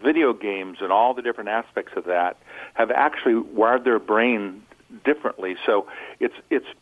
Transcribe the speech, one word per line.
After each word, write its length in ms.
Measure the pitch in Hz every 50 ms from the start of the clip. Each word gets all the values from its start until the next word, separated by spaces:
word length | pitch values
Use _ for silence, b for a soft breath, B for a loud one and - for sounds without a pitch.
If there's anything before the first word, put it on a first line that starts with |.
| 110
video 300 | 147 156 165 147 123 110
games 460 | - 110 101 98 95 95 92 85 -
and 100 | 98 92
all 220 | 98 107 120 127 123
the 80 | 123
different 280 | 117 120 113 120 104 104
aspects 440 | 110 113 113 - - 104 90 - -
of 100 | 90 -
that 320 | 90 90 87 87 90 - _ B B B B B B B
have 180 | - 113 110
actually 440 | 127 135 139 151 - - - 127 113
wired 480 | 117 110 - 117 107 110 117 127 123 123
their 160 | 127 113 104
brain 600 | - - 107 113 117 123 117 104 101 95 92 107 - - - _ _ - 120 104 -
differently. 500 | 139 151 - - 107 - 101 95 92 90 - -
So 220 | 120 107 101 - B B B B B B B
it's, 160 | 120 120 - - - -
it's 180 | 151 127 - - - _